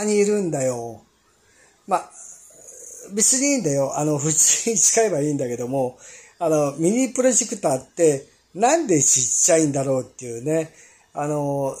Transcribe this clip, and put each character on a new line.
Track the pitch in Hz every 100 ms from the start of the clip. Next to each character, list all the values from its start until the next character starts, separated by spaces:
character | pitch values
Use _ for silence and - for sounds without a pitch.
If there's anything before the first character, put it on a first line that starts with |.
に | 208 208
い |
る | 202 208
ん | 185
だ | 147
よ。 | 131 123 117 110 _ _ _ _ _ _ _ _ -
ま | 180
あ、 | - - - - - - - - - - -
別 | 202 220 262
に | 285
い |
い | 277
ん |
だ | 160
よ。 | 139 135 -
あ |
の、 | 151 147
普 | 147
通 | 151 - - -
に | 226
使 | - -
え | 220
ば | 160
い | 147
い |
ん | 143
だ | 127
け | 117
ど | 120
も、 | 135 127 - - - - _
あ | 170
の、 | 156 143 139
ミ | 165
ニ | 226 262
プ | -
ロ | 254
ジ | 226 226
ェ |
ク | 220
タ | 170
ー | 131
っ | -
て | - 165 139 - _ _
な | 170 233 330
ん | 285
で | 160
ち | 131 -
っ |
ち | 113 - -
ゃ | 165
い |
ん | 156
だ | 139
ろ | 135 131
う |
っ |
て | 123 - 127
い | 117
う |
ね、 | 135 160 160 - - _ _
あ | - 147
の、 | 147 143 139 135 135